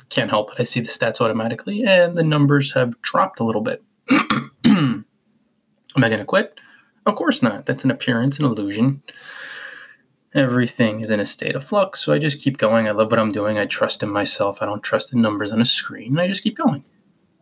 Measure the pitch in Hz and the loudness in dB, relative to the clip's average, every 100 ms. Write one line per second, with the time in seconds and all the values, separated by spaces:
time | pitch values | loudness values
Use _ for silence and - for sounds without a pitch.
0 | - - 113 107 107 - 120 127 113 - | -8 -4 0 0 -2 -4 -2 -2 -4 -2
1 | 120 110 113 113 113 131 - 208 233 185 | -2 0 0 0 -4 -6 -6 -2 4 4
2 | 175 170 160 151 143 143 139 131 123 117 | 4 2 2 4 4 4 2 0 -2 -4
3 | - 170 190 - 117 107 220 - _ _ | -4 0 -2 -2 -2 -2 -4 -6 _ _
4 | - 277 - - - _ - 202 139 113 | 0 0 2 -4 -6 _ 4 4 4 0
5 | - _ _ _ _ _ _ _ - - | -8 _ _ _ _ _ _ _ -4 0
6 | 117 107 101 190 220 - - - _ _ | 2 0 0 0 0 -6 -20 -20 _ _
7 | - 208 339 240 120 98 - 135 135 127 | -4 0 0 0 0 -2 -6 -2 -2 -2
8 | - 117 131 139 143 107 101 101 127 139 | -2 0 0 0 0 0 -4 0 2 0
9 | - - - - - - - - - - | -6 -20 -20 -18 -16 -16 -16 -18 -20 -20
10 | _ _ _ 147 135 123 120 - 113 107 | _ _ _ 0 2 2 0 0 0 0
11 | 110 104 98 - - - - 208 190 - | -2 -2 -2 -6 -6 -6 -2 0 0 0
12 | - 147 151 143 139 135 110 113 110 104 | 0 2 0 -2 -2 0 2 4 2 2
13 | 110 113 110 104 104 107 98 - 107 - | 2 2 2 0 0 0 -2 -2 -2 -2
14 | 107 104 98 - 101 98 104 104 - 110 | -2 -2 -2 0 -2 -2 -6 -6 -2 -2
15 | - 120 110 101 104 110 117 - - - | 0 2 2 0 -2 0 2 0 -4 -8
16 | 120 147 180 196 220 214 311 135 - _ | -4 0 0 -2 -4 -2 0 -2 -6 _
17 | _ _ _ _ | _ _ _ _